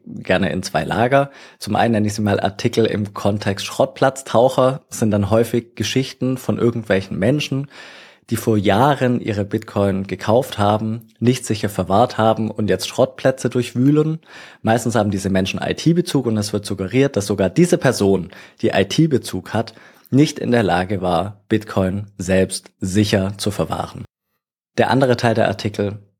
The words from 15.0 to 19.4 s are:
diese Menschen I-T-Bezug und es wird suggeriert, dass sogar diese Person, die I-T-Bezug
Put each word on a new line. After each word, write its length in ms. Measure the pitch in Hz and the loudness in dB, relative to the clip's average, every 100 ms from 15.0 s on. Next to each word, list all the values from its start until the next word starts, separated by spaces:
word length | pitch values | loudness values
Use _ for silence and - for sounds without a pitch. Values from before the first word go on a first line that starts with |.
| 101 | 0
diese 180 | 98 95 | 0 0
Menschen 300 | 95 95 - | 0 0 -2
I-T-Bezug 640 | - - 156 170 170 139 120 | -4 0 2 2 0 0 0
und 100 | 110 | -2
es 160 | 104 | -2
wird 140 | 104 - | -4 -4
suggeriert, 500 | 98 95 127 139 - | -6 -2 0 0 0
dass 100 | 98 | -2
sogar 240 | 98 92 | 0 2
diese 280 | - 175 82 | 2 2 4
Person, 520 | 135 113 98 95 82 - - - | 2 2 2 2 -2 -14 -20 -4
die 80 | 110 | -2
I-T-Bezug 840 | - 95 - 160 120 - 95 | 0 0 2 2 2 -2 -10